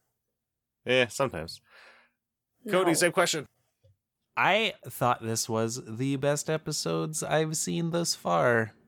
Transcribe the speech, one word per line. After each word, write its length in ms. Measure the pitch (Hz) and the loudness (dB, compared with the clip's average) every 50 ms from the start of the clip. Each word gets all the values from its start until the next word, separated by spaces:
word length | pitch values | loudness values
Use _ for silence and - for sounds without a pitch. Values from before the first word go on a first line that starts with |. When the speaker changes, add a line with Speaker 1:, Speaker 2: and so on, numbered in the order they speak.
| _ _ _ _ _ _ _ _ _ _ _ _ _ _ _ _ - | _ _ _ _ _ _ _ _ _ _ _ _ _ _ _ _ -2
Speaker 1:
Yeah, 220 | 113 127 127 123 | 2 2 2 2
sometimes. 540 | 113 - - 139 120 92 82 80 85 - - _ _ - - - - - _ _ _ _ _ _ _ _ _ _ _ _ _ - - | 2 0 -2 -2 -2 -2 -6 -10 -10 -12 -18 _ _ -20 -20 -20 -20 -20 _ _ _ _ _ _ _ _ _ _ _ _ _ -6 0
Cody, 220 | 160 185 185 175 | 0 2 4 4
Speaker 2:
No. 20 | 160 | 4
Speaker 1:
same 180 | 143 175 175 | 4 2 2
question. 340 | - 190 175 - - 156 127 - _ _ _ _ _ _ _ _ _ _ _ _ _ _ _ _ - | 4 2 2 2 0 -4 -6 -8 _ _ _ _ _ _ _ _ _ _ _ _ _ _ _ _ -2
Speaker 3:
I 360 | 113 123 160 185 214 226 196 - - - 123 | 2 2 4 4 4 2 -2 -4 -6 -14 -14
thought 340 | - - 135 123 123 - 113 | -6 0 2 2 2 0 -2
this 240 | 113 113 110 - | -4 -4 -2 -2
was 340 | - 113 110 113 113 117 127 - | -2 0 0 0 -2 -4 -6 -10
the 300 | 113 110 113 135 139 139 | -10 -6 -4 -2 -2 -2
best 320 | 135 139 143 147 143 - - | 0 0 0 0 0 -2 -4
episodes 760 | 160 156 - 156 147 - - 165 165 160 165 156 156 - 175 | -4 -4 -4 -6 -6 -4 -4 -2 -2 -2 -4 -4 -6 -6 -4
I've 320 | - 151 156 160 156 160 | 0 0 0 0 0 -2
seen 360 | - - 175 175 170 170 165 | -4 -4 -2 -2 -2 -2 -2
thus 220 | 165 170 170 - - | -2 -2 -2 -2 -4
far. 580 | - - 175 175 165 147 123 117 113 113 110 - _ _ | -4 -2 0 2 4 4 4 4 4 2 0 -6 _ _